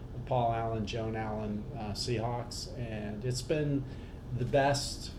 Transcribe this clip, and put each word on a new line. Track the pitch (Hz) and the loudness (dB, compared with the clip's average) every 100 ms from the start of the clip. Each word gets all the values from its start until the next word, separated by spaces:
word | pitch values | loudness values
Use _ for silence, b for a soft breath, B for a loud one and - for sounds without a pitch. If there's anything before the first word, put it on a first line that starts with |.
| B - - | B -6 0
Paul | 127 117 | 4 4
Allen, | 113 113 113 101 | 4 0 0 0
Joan | 117 110 110 | -2 0 0
Allen, | 110 107 107 104 - 117 | -2 -2 -2 -2 -4 -4
uh, | 104 | -4
Seahawks, | 101 - 117 117 120 113 - - - | -2 0 0 0 -2 -4 -6 -6 -6
and | 117 107 104 107 | -4 -4 -4 -2
it's | 127 127 | -2 0
been | - 156 147 143 139 B B B B 123 | 2 2 4 2 0 B B B B -2
the | |
best, | 127 143 135 135 - - - | 4 6 6 4 0 -4 -6